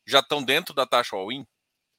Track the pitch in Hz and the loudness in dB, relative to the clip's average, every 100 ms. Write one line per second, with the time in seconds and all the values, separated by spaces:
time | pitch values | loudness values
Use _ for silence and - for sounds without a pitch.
0 | - 135 - 147 127 143 180 147 127 127 | 0 2 2 0 0 0 0 -4 0 0
1 | 120 101 95 131 - _ _ _ _ | 0 -4 -6 -8 -12 _ _ _ _